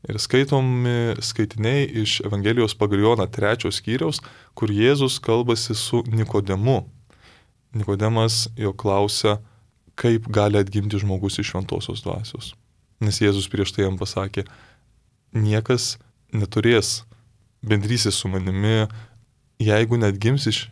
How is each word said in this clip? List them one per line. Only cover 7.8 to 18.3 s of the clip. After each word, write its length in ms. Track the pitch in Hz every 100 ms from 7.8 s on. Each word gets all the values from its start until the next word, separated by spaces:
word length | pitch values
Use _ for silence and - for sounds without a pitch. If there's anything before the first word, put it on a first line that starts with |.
| 104 101 110 113 113 110 - -
jo 160 | 107
klausia, 640 | 98 107 98 104 - 107 104 - _ _ _ _ -
kaip 300 | 120 117 110
gali 300 | 107 104 104
atgimti 400 | 98 104 101 104
žmogus 400 | 101 95 98 -
iš 140 | 101
šventosios 480 | 95 95 - - 104
dvasios. 540 | - 98 110 - - - _ _ _ _
Nes 200 | 107 98
Jėzus 280 | 104 98 90
prieš 240 | 104 95 -
tai 100 | 98
jam 120 | 95
pasakė, 460 | 101 - 98 - 98 - - _ _ _ _ _ _
"Niekas 640 | 113 107 107 110 123 - - _ _ _
neturės 720 | 113 101 - 113 117 101 - - - _ _ _ _
bendrystės 560 | 107 107 104 120 104 -
su 100 |
manimi, 640 | 98